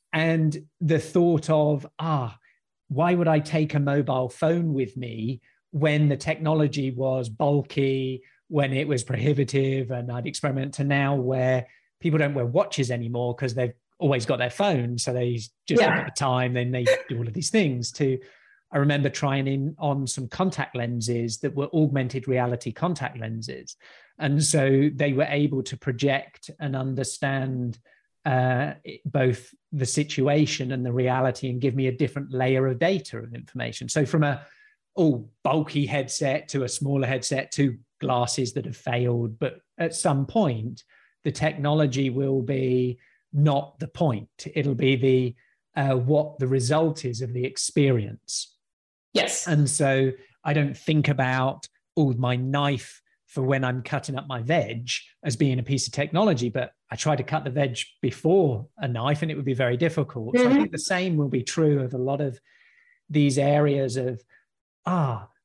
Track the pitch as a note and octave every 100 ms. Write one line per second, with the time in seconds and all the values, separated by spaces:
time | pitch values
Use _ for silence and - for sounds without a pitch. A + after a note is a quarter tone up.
0 | _ D#3+ D#3+ E3 D#3 D3+ - - D#3+ D#3+
1 | D#3+ F#3 F3 D#3+ D#3+ D#3 D3+ D3 - -
2 | D#3+ D3+ A#2+ - _ _ _ _ - C3+
3 | E3+ F3+ E3 D#3 D3+ D#3+ D3+ D3 C#3+ C#3+
4 | C3+ C3 B2+ - D#3+ E3+ E3 C3+ B2 -
5 | A#2+ A2+ A2 B2+ _ _ _ D3+ D3+ D3+
6 | D3+ C#3+ - D#3+ D#3 D#3 D3 D3 C3 B2
7 | C3 C3 A#2+ A2 D3 C#3+ C#3 - C3+ C3+
8 | C3 B2+ - _ - D3+ C#3 C3+ D3 C3+
9 | - A#2+ C3 C#3 C3+ C#3 C3+ C3+ B2 B2
10 | B2 A#2+ A#2+ - D3 C3+ C3+ - C#3 C#3+
11 | C#3 C#3 B2 C3 B2+ B2+ A#2 _ _ _
12 | E3+ D3+ C#3+ C#3 A#2+ C#3+ G3+ - B2 B2
13 | A#2 A#2+ A#2+ A#2+ C3 A#2 B2 - _ -
14 | D#3 C3+ A2+ B2+ B2 - G3+ D3+ A#2+ A#2+
15 | - B2 A#2+ A#2+ A2 _ - D#3 - -
16 | - - C#3 B2+ B2+ B2 B2 B2+ B2 C5
17 | - A#2 A#2 G#2+ D3 A3 E3 B2 A#2 -
18 | C#3 B2+ - - _ _ _ D3+ C#3+ D3
19 | C#3 - C#3+ C3+ C3+ C#3 C#3 D#3 D3 C#3
20 | C3 - B2+ - F#3+ - C3+ B2 A#2 A#2+
21 | A2 A#2+ A#2 A2+ C#3+ C#3 C#3+ E3 D3+ C#3
22 | B2+ C3 B2+ B2+ B2 A#2+ - - F3 E3
23 | B2 B2 A2+ A2+ A2+ C3 - - - -
24 | _ - C#3+ C#3+ D3 D#3 C3+ C3+ D3 C#3
25 | D3 C3 D3+ C#3+ D3 C3+ - B2 - A#2+
26 | C#3 C3+ - - - - D3+ C3 C3 C3
27 | B2+ - C#3 C#3 C3+ B2+ B2 A2+ _ _
28 | _ _ D#3 B2+ B2+ B2+ D3 C#3 - -
29 | - D3 B2+ A#2 - _ _ D3 B2+ -
30 | D3 - C3+ D3 D3+ - B2+ C3 B2 B2
31 | B2+ B2+ C3 B2 C3 B2 C3+ C3 C3 B2
32 | C#3+ D3 C#3 B2+ C3 C3 C3 B2 E3 G3
33 | - A2+ A#2 A#2+ A2+ B2 A#2+ A2+ B2 D#3
34 | C#3+ D#3+ D3 C3 - _ _ _ _ -
35 | D#3+ B2 - _ - D3+ D3+ D3 C#3 C#3+
36 | B2 - C#3 D3 - C#3 B2 - C#3 C#3
37 | B2+ C3 - C3+ - - C#3 A2+ _ -
38 | C3 B2 B2 - B2 C#3+ E3 A#2+ - A#2+
39 | B2 A#2+ A#2 A2 C3+ - _ - E3 E3
40 | F3+ C#3 C3+ A3+ F3 A2+ A2+ - _ _
41 | _ _ D#3 - D#3 D3+ C#3+ D#3 D3 B2+
42 | C3+ B2 C#3 C3+ A#2 C3+ C3 B2+ B2+ A#2+
43 | _ _ _ D3 D3+ C#3 C#3+ - D#3+ -
44 | E3 A2 - - - - C#3+ B2 C3 C3
45 | C3 C3 B2+ A#2+ _ _ _ - C#3 C3
46 | B2 D3+ D3+ - C3 C3+ A#2+ D3+ D#3+ D3
47 | B2+ A2+ B2 B2 B2+ - - - C#3 B2
48 | G2+ A2 - - - _ _ _ _ _
49 | _ G#3+ - - - D3+ C#3+ - C#3+ C3+
50 | C3+ C3 - _ D3+ D3 C#3+ - - D#3
51 | C#3+ C#3 B2+ C3 C3 - - _ _ -
52 | C#3+ A#2+ B2+ B2 C3 C#3+ C#3+ C3+ - -
53 | _ _ _ - C3 C#3 B2+ B2+ A#2 C#3+
54 | D3 C3 C#3+ B2+ A#2 E3 A2 A#2 B2 -
55 | - _ D#3 A#2 C#3+ B2+ B2 C#3 - -
56 | D3 E3 G#3+ B2 A#2+ - B2+ - - A#2+
57 | D#3 C#3+ C3+ D#3 C#3 B2 C3+ A#2 - _
58 | B2+ - D#3+ F#3+ D#3+ A2 - - D3 A#2
59 | B2+ D3+ D#3+ D3+ C3+ B2 B2+ B2 E3 D#3+
60 | C#3+ B2+ A2 A#3+ B3 C#4 - - - F#3
61 | F#3 D#3 C#3+ B2+ A#2+ - D#3 C#3+ B2+ B2+
62 | B2+ C#3+ C#3+ A#2+ _ _ _ _ _ _
63 | - D3 C#3+ C3+ C#3 D3 D3 C#3 C3+ A#2+
64 | B2+ A#2 _ _ _ _ _ _ - F3+
65 | C#3+ A2 G2+ _